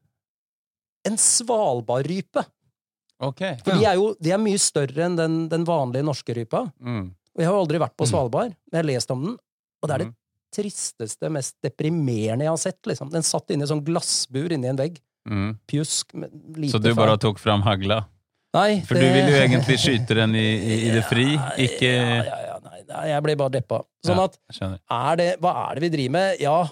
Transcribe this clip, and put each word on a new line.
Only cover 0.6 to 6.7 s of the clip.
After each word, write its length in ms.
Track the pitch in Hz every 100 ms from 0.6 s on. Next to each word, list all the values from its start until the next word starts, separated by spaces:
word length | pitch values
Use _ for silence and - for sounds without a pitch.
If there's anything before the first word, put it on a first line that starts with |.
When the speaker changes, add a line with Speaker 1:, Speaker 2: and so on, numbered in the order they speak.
| _ _ _ _ -
Speaker 1:
en 120 | 220
svalbardrype. 1300 | - - 233 226 196 120 113 123 139 185 - 294 - _ _ _ _ _ _ _
Speaker 2:
Ok. 200 | 131 131 190 135
Speaker 1:
For 100 | -
de 80 | 190
Speaker 3:
Ja. 100 | 214
Speaker 1:
er 40 | 185
jo, 200 | 208 202
de 100 | 160
er 60 | 190
mye 220 | 220 196
større 440 | - 156 135 139 170
enn 100 | 175
den, 300 | 160 160 165
den 160 | 165 170
vanlige 380 | 165 127 123 151
norske 300 | 135 - 117
rypa. 360 | 117 170 247